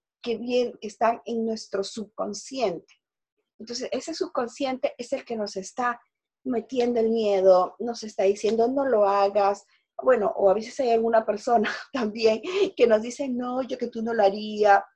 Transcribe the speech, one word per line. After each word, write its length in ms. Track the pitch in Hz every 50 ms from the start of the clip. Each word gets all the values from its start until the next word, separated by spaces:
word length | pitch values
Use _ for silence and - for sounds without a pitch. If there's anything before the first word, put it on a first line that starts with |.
| _ _ _ _
que 160 | - 240 226 208
bien, 380 | 240 240 247 247 247 240 - -
que 80 | - 214
están 340 | - - 233 220 233 233 -
en 220 | - 240 226 226
nuestro 380 | 226 220 220 - - - 196 196
subconsciente. 1080 | 196 - 226 208 - _ - 190 202 202 208 - - 269 262 240 196 170 156 - _ _ _ _ _ _ _ _ _ _ _ _ _ _ -
Entonces, 300 | 226 226 240 247 254 -
ese 200 | - 262 - -
subconsciente 840 | 320 - 370 - - 277 247 226 - - 285 262 262 254 - - - -
es 140 | 240 -
el 120 | 277 254 -
que 120 | - 233
nos 200 | 220 208 202 -
está 440 | 190 190 - - - 247 240 240 - _ _ _ _ _ _ _ _ -
metiendo 560 | 254 247 226 226 - 269 247 240 240 240 233
el 100 | 220 220
miedo, 680 | 226 233 220 208 202 190 185 190 185 180 180 - - -
nos 240 | 214 240 226 -
está 220 | - 214 - - 196
diciendo, 440 | 196 202 208 - 208 226 220 226 240
"No 160 | 262 277 277
lo 240 | 269 240 214 208 196
hagas". 560 | 202 202 196 202 202 208 196 196 202 196 - _ _ _ _ _ _ -
Bueno, 300 | - 254 254 226 202 - -
o 140 | - 196 196
a 40 | 185
veces 240 | 220 220 240 - -
hay 100 | 269 240
alguna 340 | 233 226 226 226 226 220 220
persona 460 | - 208 208 - 254 240 226 208 -
<laughs> 220 | - - - -
también 500 | - 262 233 214 208 233 226 220 220 220 - 359 370 392 403 - -
que 100 | - 247 233
nos 140 | 214 214
dice, 260 | 226 240 240 - 285 269
"No, 340 | 247 240 247 247 247 254
yo 160 | 262 - 262 -
que 80 | 240
tú 160 | 233 - 226
no 100 | 220 233 226
lo 100 | 226 202
haría". 600 | 196 196 208 214 214 214 208 208 202 196 196 - - _